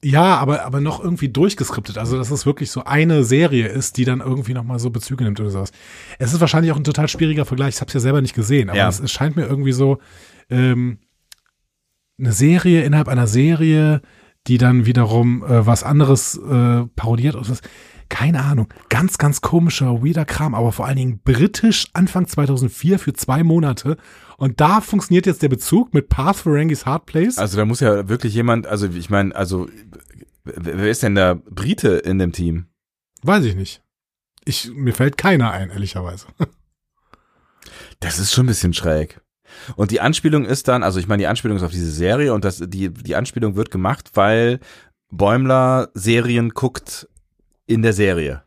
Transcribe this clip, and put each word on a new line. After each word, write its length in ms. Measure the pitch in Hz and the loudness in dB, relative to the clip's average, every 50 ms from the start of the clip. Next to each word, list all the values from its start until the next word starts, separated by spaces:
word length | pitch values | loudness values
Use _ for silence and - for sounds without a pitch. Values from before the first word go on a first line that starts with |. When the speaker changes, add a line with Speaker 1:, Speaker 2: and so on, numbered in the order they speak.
| - | 0
Speaker 1:
Ja, 340 | 147 135 151 170 190 185 135 | 2 4 4 6 6 4 4
aber, 260 | 135 135 147 147 - | 2 0 0 -2 -2
aber 160 | 131 131 139 | -4 -4 -2
noch 220 | 143 151 151 - - | -2 -2 -4 -4 -4
irgendwie 240 | 180 175 - - 139 | -4 -4 -2 -4 -4
durchgeskriptet. 680 | 110 131 160 202 - - - - - - - - 101 - | 0 2 2 2 2 -2 -6 -6 -6 -8 -10 -10 -8 -6
Also, 180 | 113 117 123 131 | -4 -4 -2 -4
dass 120 | 127 110 | -2 -4
es 140 | - 107 - | -4 -2 -2
wirklich 240 | 139 143 - 143 - | -2 -2 -2 -4 -8
so 140 | - - - | -8 -10 -6
eine 400 | - 139 147 156 165 160 151 135 | -2 0 2 2 4 4 4 4
Serie 440 | 113 127 143 165 170 143 123 113 - | 4 4 4 4 4 2 0 0 0
ist, 280 | 120 135 131 - - - | -4 -4 -6 -6 -2 -2
die 60 | 127 | 0
dann 140 | 127 127 127 | 0 0 -2
irgendwie 320 | - 131 131 135 127 107 127 | -2 -4 -4 -4 -4 -6 -6
nochmal 240 | 127 117 117 127 120 | -6 -6 -6 -6 -4
so 100 | 117 127 | -4 -4
Bezüge 340 | 117 117 - - 135 127 127 | -4 -6 -8 -8 -6 -4 -2
nimmt 160 | 107 101 101 | -2 -2 -2
oder 80 | 107 104 | -4 -6
sowas. 200 | 98 98 98 98 _ - - - - - - - - - | -4 -6 -6 -8 _ -16 -20 -20 -20 -20 -20 -20 -10 -6
Es 140 | 127 117 143 | -4 -2 0
ist 60 | 170 | 2
wahrscheinlich 320 | 170 151 - 156 165 165 156 | 2 2 2 2 2 2 0
auch 40 | |
ein 80 | 143 147 | 0 -2
total 240 | 143 143 - 151 156 | -2 -2 0 -2 -2
schwieriger 360 | - - 160 156 156 147 139 | 0 0 0 0 0 0 -2
Vergleich. 280 | - - 127 139 139 127 | -2 -2 -2 -2 -4 -4
Ich 40 | - | -6
hab's 120 | 123 - - | -10 -4 -4
ja 60 | 139 | -2
selber 200 | 117 131 139 147 135 | 0 2 2 2 0
nicht 120 | 127 - | 0 -2
gesehen, 340 | - 110 101 135 143 117 95 | -4 -2 2 2 2 2 2
aber 80 | 82 95 | 2 2
Speaker 2:
Ja. 100 | 98 92 | 2 2
Speaker 1:
es, 120 | 90 95 | 0 -2
es 120 | 135 131 - | -4 -6 -4
scheint 240 | - 135 151 147 | -2 -2 -2 0
mir 100 | 165 151 | -2 -2
irgendwie 260 | 120 139 139 143 135 131 | -2 -2 -2 0 0 0
so, 260 | 123 135 135 139 135 _ _ - - - - _ _ _ _ | 2 2 2 2 0 _ _ -20 -20 -20 -20 _ _ _ _
ähm, 480 | 127 123 127 127 123 120 123 123 120 101 _ _ _ _ _ _ - _ _ _ _ _ _ _ _ _ _ _ _ _ _ _ _ _ | 0 2 2 2 2 0 0 -2 -4 -8 _ _ _ _ _ _ -20 _ _ _ _ _ _ _ _ _ _ _ _ _ _ _ _ _
eine 140 | 131 123 110 | -2 -2 0
Serie 520 | - 135 147 170 180 170 180 175 165 156 | 2 4 4 4 4 4 4 4 4 4
innerhalb 240 | 151 147 151 151 - | 4 2 2 2 2
einer 180 | 135 123 123 | 2 2 2
Serie, 760 | 110 104 123 135 156 165 156 160 160 156 156 156 151 151 143 - _ _ _ _ _ _ _ _ | 2 2 4 4 4 4 4 4 4 4 4 4 4 2 0 -2 _ _ _ _ _ _ _ _
die 120 | - 123 120 | 0 2 4
dann 260 | 123 123 123 123 113 | 4 4 4 4 4
wiederum, 560 | 113 123 123 120 107 110 117 120 120 120 123 - | 4 4 2 2 2 2 2 2 2 0 0 -2
äh, 240 | - 127 117 107 | 2 2 4 4
was 160 | 107 117 - - | 4 2 2 2
anderes, 520 | - 143 147 151 135 135 127 - - - - | 2 4 4 6 6 4 2 2 -4 -8 -10
äh, 460 | - - 139 123 120 120 120 120 117 117 _ | -6 -2 2 2 4 4 2 2 0 -2 _
parodiert 380 | - - 113 117 117 120 147 151 | -6 -2 0 0 2 2 0 -2
oder 140 | - 113 101 | -2 -6 -6
was. 120 | 123 - - - - - - - - - - - | -8 -8 -8 -18 -20 -20 -20 -20 -20 -20 -16 -12
Keine 340 | - - 120 147 170 143 135 | -6 -2 0 0 2 2 2
Ahnung. 240 | 143 147 127 110 - - - - _ | 0 2 0 0 -2 -6 -20 -6 _
Ganz, 260 | - 120 165 190 - | -2 0 0 0 0
ganz 240 | - - 143 143 - | 0 0 0 0 0
komischer, 640 | - - - 170 170 170 - - 139 127 123 113 120 | -4 0 0 2 2 2 0 0 0 0 0 0 0
weirder 220 | 147 165 165 151 | 0 0 0 -2
Kram, 280 | - - - 151 156 123 | -4 -4 -4 -4 -2 -2
aber 180 | 107 117 117 107 | 0 0 0 -2
vor 120 | - - | -2 -4
allen 100 | 131 139 135 | -2 -2 -2
Dingen 220 | 131 127 120 101 _ | -2 -2 -4 -4 _
britisch, 640 | - 131 117 147 214 - - - 226 202 - - - _ | 0 2 4 2 2 0 2 2 2 2 2 -2 -4 _
Anfang 320 | 175 180 185 - 185 180 | 0 0 0 2 -2 -2
zweitausendvier 720 | - - - 147 135 139 127 127 120 - - - 160 190 190 | -2 -2 -2 0 0 0 0 0 -2 -4 -2 0 0 0 0
für 160 | - - - | 0 -4 -6
zwei 280 | - - - 131 147 165 | -6 -4 -2 0 2 2
Monate. 540 | 165 160 170 160 147 127 - - 135 160 - _ - - - - - - | 4 4 4 2 2 -2 -2 -4 -6 -6 -6 _ -20 -20 -20 -20 -20 -10
Und 240 | _ 143 131 113 - | _ -4 -4 0 2
da 220 | 151 156 190 220 214 | 2 4 4 2 0
funktioniert 420 | - - 202 - - 180 175 180 | 0 -2 -2 0 2 2 2 4
jetzt 180 | 190 180 - - | 2 -2 0 0
der 60 | 143 | 0
Bezug 460 | 131 120 - - - 202 247 - - | 0 -2 -2 0 2 2 2 2 0
mit 160 | 151 - _ | -2 2 _
Path 260 | - - 135 160 196 | 0 0 2 -2 -2
Ferengis 480 | - - 170 151 143 156 160 151 - - | -2 0 0 0 2 2 0 -2 -2 -2
Hard 220 | - 135 160 _ | -4 -4 -4 _
Place. 320 | - - 160 170 226 247 - | -4 -2 0 0 0 0 -2
Speaker 2:
Also 180 | 98 107 92 | -4 -2 0
da 80 | 101 107 | 0 0
muss 160 | 104 113 - | 0 0 2
ja 260 | 139 117 104 101 98 | 2 2 2 2 0
wirklich 280 | 95 110 127 - 120 104 | -2 -4 -2 -2 -2 -2
jemand, 320 | 113 117 120 117 117 110 | 0 0 2 0 0 0
also 200 | - 107 104 101 98 | -4 -4 -2 -2 -2
ich 200 | 87 87 85 82 | -4 -6 -6 -2
meine, 260 | 101 101 98 98 - | 0 0 0 0 -2
also 340 | - 98 87 95 90 90 - - - 104 - - - _ _ - - - _ _ _ _ | -4 -4 -4 -2 -4 -6 -6 -12 -20 -20 -20 -20 -20 _ _ -20 -20 -20 _ _ _ _
w-, 80 | - - | -16 -14
wer 360 | - 85 82 73 90 98 107 | -12 -10 -8 -6 -2 0 0
ist 120 | 117 - - | 0 0 0
denn 120 | 107 101 | 0 2
der 200 | 98 95 92 90 | 4 4 4 2
Brite 520 | 87 - - - 92 98 127 208 - - 127 92 | 0 -6 -14 -10 -8 -4 -4 -4 0 2 2 2
in 220 | 85 - - 95 95 | 2 0 0 0 0
dem 140 | 92 87 85 | 0 -2 -2
Team? 340 | - 87 85 82 85 90 _ _ _ _ _ _ _ _ _ _ _ - | -2 -2 -2 -2 -4 -6 _ _ _ _ _ _ _ _ _ _ _ -2
Speaker 1:
Weiß 220 | 135 196 208 156 | 2 2 2 2
ich 100 | 117 95 | 0 -2
nicht. 240 | 92 95 - - - _ _ _ _ _ _ _ _ _ _ _ _ _ | -4 -6 -8 -12 -20 _ _ _ _ _ _ _ _ _ _ _ _ _
Ich, 260 | - - - - 117 123 | -8 -6 -6 -8 -10 -10
mir 180 | 143 139 123 107 | -4 -2 -2 0
fällt 240 | - 156 143 143 | 2 0 0 0
keiner 340 | - - 151 147 - 123 113 95 | 0 0 2 2 2 2 0 -2
ein, 180 | 92 95 92 | -4 -8 -8
ehrlicherweise. 560 | 95 101 101 95 - 98 90 87 87 90 - - - _ | -8 -8 -8 -6 -6 -8 -8 -8 -10 -12 -16 -20 -8 _
<laughs> 80 | 170 - _ _ _ _ _ _ _ _ _ _ _ _ - _ _ _ _ _ _ _ _ _ - - - - - - - _ | -8 -8 _ _ _ _ _ _ _ _ _ _ _ _ -20 _ _ _ _ _ _ _ _ _ -20 -20 -20 -20 -20 -20 -18 _
Speaker 2:
Das 180 | - 87 80 85 | -10 -8 -6 -4
ist 140 | 95 98 - | -2 0 2
schon 120 | - 127 | 2 2
ein 40 | 127 | 2
bisschen 260 | 113 - - 90 85 | 0 0 0 -2 -2
schräg. 480 | - - 85 78 78 78 76 - - _ _ _ _ _ _ - - - - 120 | -2 -2 -2 0 0 -2 -4 -8 -20 _ _ _ _ _ _ -20 -20 -18 -18 -4
Und 140 | - 101 98 | -4 -4 -2
die 100 | 107 - 85 | -2 0 0
Anspielung 420 | 123 156 - - 160 151 151 135 | 0 -2 0 0 0 0 0 0
ist 240 | 98 127 135 - - | -2 -4 -4 0 0
dann, 140 | 127 123 107 | 0 0 0
also 180 | 90 92 92 | -2 -2 -2
ich 60 | 87 92 | -2 -2
meine, 140 | 107 101 98 | -2 0 0
die 40 | |
Anspielung 300 | 78 110 - - 120 104 | -2 -2 -4 -4 -4 -4
ist 60 | 98 90 | -2 -4
auf 80 | 85 | -4
diese 200 | 82 90 85 82 | -6 -6 -6 -6
Serie 440 | 76 78 85 90 107 131 147 139 117 | -4 -2 0 0 0 0 0 0 0
und 100 | 107 92 | 0 -2
das, 140 | 101 87 - | -4 -6 -6
die, 340 | 85 90 92 95 98 92 82 | -10 -10 -8 -6 -6 -6 -8
die 240 | - - - - | -10 -10 -6 -4
Anspielung 400 | 71 127 - - - 117 107 98 | -4 -4 -4 -6 -4 -4 -2 -2
wird 140 | 98 110 - | -4 -6 -4
gemacht, 400 | - 95 92 104 135 - - - _ | -4 -4 -2 -2 -2 -4 -8 -6 _
weil 460 | - 98 101 110 113 120 120 123 127 - - - - _ _ _ _ _ _ | 2 2 4 4 2 2 0 0 -2 -8 -16 -20 -20 _ _ _ _ _ _
Bäumler 800 | - 85 101 101 110 123 135 131 131 131 131 127 131 131 123 - _ | -4 0 0 2 2 2 2 2 2 2 2 2 2 0 -2 -4 _
Serien 560 | 107 92 107 117 117 117 120 120 120 117 117 | -6 0 2 2 2 2 0 0 0 0 -2
guckt 580 | 113 - - 131 - - - - - - - - _ - _ _ _ _ _ _ _ _ _ | -4 -4 -4 -4 -4 -6 -16 -14 -16 -16 -18 -20 _ -20 _ _ _ _ _ _ _ _ _
in 140 | - 113 110 | -2 -2 2
der 140 | 107 113 107 | 2 0 2
Serie. 480 | 95 104 98 92 85 80 71 67 73 _ | 2 2 0 2 0 -2 -6 -8 -10 _